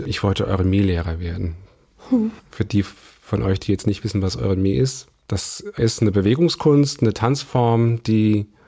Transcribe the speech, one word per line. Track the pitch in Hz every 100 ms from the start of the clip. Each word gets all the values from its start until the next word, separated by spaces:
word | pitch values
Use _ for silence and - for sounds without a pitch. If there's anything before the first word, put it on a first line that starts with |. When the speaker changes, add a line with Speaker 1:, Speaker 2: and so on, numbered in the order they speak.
| -
Speaker 1:
ich | 101
wollte | 101 95 90
Eurythmie-Lehrer | 95 92 98 98 85 82 82
werden. | 87 87 92 85 98 _ _ _ -
Speaker 2:
Hm. | 254 220 - -
Speaker 1:
Für | - 101
die | 101
von | 98 - - - - -
euch, | 107 95
die | -
jetzt | 98 -
nicht | 98
wissen, | 107 101
was | 95 120
Eurythmie | 107 92 95
ist, | 127 131 - - _ -
das | 101 - -
ist | 208 - 117 -
eine | 110
Bewegungskunst, | 98 95 135 170 - 156 143 143 -
eine | 117
Tanzform, | 101 117 139 - 131 117 117 117 117
die | - 110 107 104 104 _